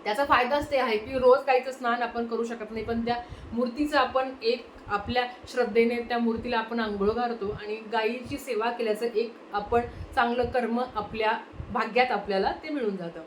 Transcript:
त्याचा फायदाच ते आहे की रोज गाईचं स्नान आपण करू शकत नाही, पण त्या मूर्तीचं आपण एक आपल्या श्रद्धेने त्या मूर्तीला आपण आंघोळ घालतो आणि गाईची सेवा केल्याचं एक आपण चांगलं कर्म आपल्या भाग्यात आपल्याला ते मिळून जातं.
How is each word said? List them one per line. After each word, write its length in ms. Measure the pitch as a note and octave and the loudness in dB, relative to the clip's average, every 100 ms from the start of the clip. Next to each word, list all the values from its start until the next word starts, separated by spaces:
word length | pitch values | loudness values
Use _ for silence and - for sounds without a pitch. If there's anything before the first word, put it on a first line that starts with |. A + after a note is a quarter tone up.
त्याचा 220 | G#3 A#3+ C#4+ | -2 0 4
फायदाच 460 | C4+ B3 C#4+ D4 | 4 4 2 2
ते 60 | C#4 | 0
आहे 200 | B3 G#3+ | 2 0
की 200 | A3+ C4+ | 0 4
रोज 220 | B3+ C4+ C#4 | 6 6 6
गाईचं 240 | B3+ C4 | 2 2
स्नान 300 | B3+ B3 A#3+ | -4 -2 0
आपण 240 | A3+ A#3 A#3 | 0 -2 -4
करू 180 | A3+ | -2
शकत 280 | A#3 A#3 G#3+ | -2 -4 -6
नाही, 120 | A3+ A3 | -6 -4
पण 200 | A#3 A3+ | -2 -2
त्या 100 | A#3+ - - - | -2 -4 -14 -8
मूर्तीचं 440 | A3+ B3 A#3 D4 D4 | -2 -2 0 0 2
आपण 320 | B3 C4 C4 B3+ | 2 2 0 -2
एक 220 | A3 B3 - - - | -2 -2 -4 -16 -4
आपल्या 360 | G3+ G#3+ A#3+ B3 - - | -4 0 0 -2 -6 -8
श्रद्धेने 480 | B3 A#3 G#3+ A#3 A#3 | -2 2 4 4 2
त्या 220 | A#3 A#3+ | -2 0
मूर्तीला 400 | A#3 A3 A#3+ A#3 | 2 0 0 -2
आपण 220 | A3 A#3 | -2 -2
आंघोळ 320 | A3 G3+ G3 | -2 2 2
घालतो 380 | A3+ A#3+ A#3 G3 | 2 0 -2 -4
आणि 260 | G#3 G#3 A3 G#3+ | -6 -6 -8 -2
गाईची 460 | A3+ A3 A#3+ A#3+ C#4+ | 0 0 -2 -6 -8
सेवा 340 | - A3 A3+ | -4 -2 0
केल्याचं 340 | B3 A3+ G#3 A#3 | 0 -2 0 0
एक 280 | G3+ A3+ - - | 0 -2 -4 -6
आपण 280 | G#3 G#3 A#3+ A#3+ - - - | -6 2 0 0 -8 -4 2
चांगलं 300 | A#3+ A#3+ A#3+ | 2 2 2
कर्म 360 | B3+ A3+ A#3 A#3 G#3+ | 2 0 0 -2 -4
आपल्या 360 | G#3 G#3+ A3 A#3 - - - | -6 0 0 0 -4 -14 -6
भाग्यात 380 | A3 A3+ G#3+ B3+ | -2 0 2 2
आपल्याला 400 | A3 - G3 A3+ F4 | 2 0 0 0 -2
ते 60 | D#4+ | -6
मिळून 280 | D4 A3+ F#3+ | -2 -2 -2
जातं. 240 | E3+ E3 | -8 -10